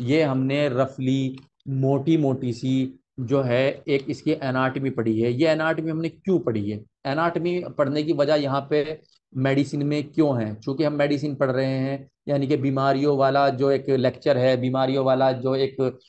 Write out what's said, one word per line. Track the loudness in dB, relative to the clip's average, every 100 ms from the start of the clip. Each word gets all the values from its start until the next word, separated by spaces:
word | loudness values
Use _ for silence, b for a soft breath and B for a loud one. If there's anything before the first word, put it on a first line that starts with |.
ये | 0 2
हमने | 2 0 0 0 0
रफली, | 0 -2 -2 0 0 -2 -6 -18 _ -8
मोटी | -2 0 0 2 2
मोटी | 2 0 -4
सी | -4 -2 0 -2 -6 _ -12
जो | -2 0
है | 2 2 2 -2 -2
एक | -2 -2
इसकी | -6 -2
एनाटॉमी | -2 -2 0 0 -2 -4
पढ़ी | -2 0 0
है। | 0
ये | 2 2
एनाटॉमी | 2 0 -2 -4
हमने | -4 -6
क्यों | -6 -2 0
पढ़ी | 0 -2 -4
है? | -6 -10 _ -6
एनाटॉमी | -2 0 0 -2 -2 -6 -2
पढ़ने | 0 0
की | -2
वजह | 0 2 2
यहाँ | 2 -2 0
पे | -2 -2 -8 b b _ -2
मेडिसिन | 0 0 0 -2
में | -2 -2
क्यों | -4 0 2 2
है? | -4 -6
चूंकि | -8 -2
हम | -2
मेडिसिन | 0 0 0 -2 -2
पढ़ | 0
रहे | 0 0
हैं, | -2 -2 -4 -10 _ -4
यानी | -2 0
कि | 0
बीमारियों | 0 0 2 2 2 2
वाला | 2 4 2
जो | 2 2
एक | 2 2
लेक्चर | 2 2 0 0 2
है, | 4 2
बीमारियों | 0 0 0 0 2
वाला | 4 2
जो | 2 -2 0
एक, | -2 0 -4 -4